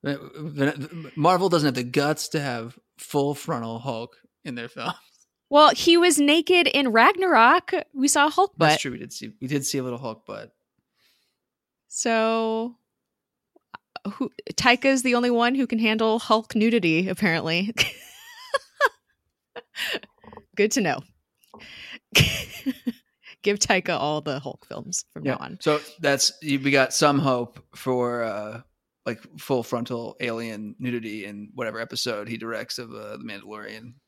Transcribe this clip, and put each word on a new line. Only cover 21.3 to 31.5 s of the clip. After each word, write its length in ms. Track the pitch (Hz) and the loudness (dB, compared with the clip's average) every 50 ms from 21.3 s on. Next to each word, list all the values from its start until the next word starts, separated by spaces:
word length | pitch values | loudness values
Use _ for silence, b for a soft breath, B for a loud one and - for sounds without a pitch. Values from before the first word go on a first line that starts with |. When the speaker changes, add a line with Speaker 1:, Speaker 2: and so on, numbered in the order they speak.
| _ _ _ _ - B B B B B B B B B _ _ - | _ _ _ _ -20 B B B B B B B B B _ _ 4
Speaker 2:
<laughs> 80 | - - - - - - - - - - 277 247 - _ 254 233 - _ _ _ _ B B B B | 4 4 4 2 -6 -10 -12 -16 -8 -6 -6 -6 -4 _ -8 -8 -8 _ _ _ _ B B B B
Give 180 | - 202 202 202 | -2 -2 0 0
Taika 380 | - - 208 185 180 - 175 143 | 2 2 2 0 2 0 -2 0
all 220 | - 147 151 151 | 0 0 -2 -2
the 180 | 151 156 135 131 | -4 -4 -6 -6
Hulk 260 | 135 135 - - _ _ | -6 -10 -12 -14 _ _
films 380 | - - - - 180 - - _ _ | -14 -14 -10 -8 -8 -8 -8 _ _
from 120 | - 151 | -8 -4
Speaker 1:
Yeah. 80 | 139 - | -4 -4
Speaker 2:
now 40 | - - | -4 -6
on. 120 | - - 185 | -14 -14 -4
Speaker 1:
So 180 | - 160 151 151 147 - - _ | 0 0 0 0 -2 -10 -16 _
that's, 320 | 165 147 139 139 - - - - | 0 0 2 2 0 -2 -2 -4
we 300 | - 151 139 139 131 139 | -4 -2 -2 0 0 2
got 220 | 139 139 131 127 - | 4 4 2 2 2
some 260 | - 156 147 143 139 | 2 2 4 4 4
hope 400 | - 139 131 123 120 117 _ - - _ - | 2 2 0 0 -2 -6 _ -20 -20 _ -20
for, 480 | - - 135 127 123 120 120 120 120 117 | -10 -4 -2 0 0 0 -2 -2 -2 -4
uh, 380 | 113 101 104 104 107 110 117 127 _ _ _ _ _ _ _ _ | -4 -4 -6 -8 -10 -12 -14 -18 _ _ _ _ _ _ _ _
like, 140 | 113 117 110 - - _ 156 | -8 -8 -8 -12 -20 _ -18
full 240 | - - 139 123 113 | -4 -2 -2 -2 0
frontal 520 | - - 120 120 - 127 117 117 113 - _ | -2 -4 -4 -4 -4 -6 -8 -8 -10 -10 _
alien 540 | 127 120 113 113 117 113 110 104 107 104 104 _ | -6 -6 -4 -6 -6 -8 -8 -10 -10 -12 -12 _
nudity 460 | 123 127 120 120 113 113 104 107 98 | -6 -4 -4 -4 -6 -6 -10 -10 -10
in 260 | 101 104 101 104 107 | -12 -12 -14 -16 -14